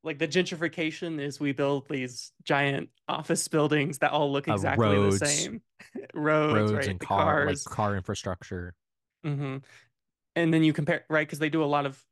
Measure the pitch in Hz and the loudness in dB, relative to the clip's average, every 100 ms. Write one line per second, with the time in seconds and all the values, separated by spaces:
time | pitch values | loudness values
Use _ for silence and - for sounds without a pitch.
0 | 160 147 160 175 180 165 165 - 156 156 | -10 -4 0 0 0 -2 -4 -2 -4 -4
1 | 175 156 143 135 143 135 139 143 131 139 | -6 -6 -6 -4 -2 0 0 0 -2 -6
2 | 127 123 - _ - 143 143 139 - _ | -6 -10 -16 _ -2 2 2 0 -6 _
3 | - 139 156 165 - 160 147 151 143 143 | -8 -6 -2 -2 0 0 2 2 0 -2
4 | 147 147 147 139 - 104 98 104 110 101 | 0 0 0 0 0 0 2 4 4 6
5 | 101 98 - - 175 - - _ - - | 4 2 2 0 -4 -8 -16 _ -18 -14
6 | - - 151 156 151 107 107 107 92 92 | -10 -4 2 4 4 4 2 2 -2 -4
7 | - 98 - 147 147 143 - - 104 101 | -2 0 2 2 0 -2 -6 -2 0 -2
8 | 90 101 101 92 - 92 87 - _ _ | -4 -6 -6 -8 -8 -10 -10 -14 _ _
9 | _ _ 156 143 139 135 - - _ _ | _ _ -6 -6 -6 -8 -12 -20 _ _
10 | _ _ _ - 165 160 160 151 147 165 | _ _ _ 0 4 6 4 2 0 -2
11 | - 156 151 147 156 160 147 147 143 135 | 0 0 0 -2 -2 0 2 0 0 -6
12 | _ | _